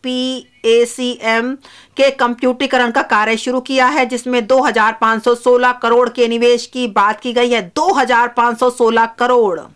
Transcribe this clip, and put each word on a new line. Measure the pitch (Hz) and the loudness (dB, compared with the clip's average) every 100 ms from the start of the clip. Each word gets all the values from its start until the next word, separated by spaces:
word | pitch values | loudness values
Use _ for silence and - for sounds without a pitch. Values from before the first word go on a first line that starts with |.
पीएसीएम | 254 254 254 262 - _ 226 233 240 - 247 240 226 226 247 269 - - _ - | -4 -4 -4 -8 -14 _ 2 2 2 -2 -6 -4 -2 -2 -2 -8 -16 -20 _ 0
के | 269 | 0
कंप्यूटरीकरण | 269 240 240 254 247 269 254 240 | 0 -4 0 -2 -2 -2 0 0
का | 240 | -2
कार्य | 277 220 214 226 | 0 0 0 -2
शुरू | - 254 | -4 -4
किया | 254 262 254 | -2 0 0
है, | 294 247 | 0 -2
जिसमें | 247 254 247 214 | -4 -2 -4 2
दो | 262 | 0
हज़ार | 285 226 220 220 | 2 0 0 0
पाँच | 220 226 | -2 0
सौ | 240 | 0
सोलह | 240 247 247 254 | 0 2 2 2
करोड़ | 247 226 240 247 | 0 0 2 2
के | 240 233 | 0 -2
निवेश | 233 240 240 240 | 2 2 2 -2
की | 254 247 | -6 -2
बात | 202 202 214 | 0 0 -2
की | 247 | -4
गई | 240 240 | -2 0
है। | 240 | 0
दो | 170 - 339 | -2 -2 0
हज़ार | 285 247 240 240 | 0 2 2 2
पाँच | 240 240 233 | 0 -2 0
सौ | 254 | -2
सोलह | 240 226 226 226 | 2 0 2 -2
करोड़। | - 247 247 214 160 - | -2 0 2 2 -2 -10